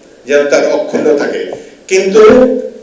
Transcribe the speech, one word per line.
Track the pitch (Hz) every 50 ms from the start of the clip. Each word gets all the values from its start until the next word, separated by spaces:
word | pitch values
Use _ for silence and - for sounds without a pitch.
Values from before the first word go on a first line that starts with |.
| - - - - -
যেন | 123 143 143 143 143
তার | - - - - -
অক্ষুণ্ণ | 151 - - - - 147 151 -
থাকে। | - - - - - - - - - - - - - - -
কিন্তু | 190 190 196 196 196 220 214 220 254 254 254 - - - - - - -